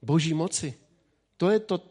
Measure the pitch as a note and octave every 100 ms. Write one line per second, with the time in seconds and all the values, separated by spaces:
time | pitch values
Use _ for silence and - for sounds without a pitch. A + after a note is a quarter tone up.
0 | A#2+ D#3 D#3+ D#3 F3 - D3+ B2 _ _
1 | _ _ _ _ F3 G#3+ G#3+ F3+ -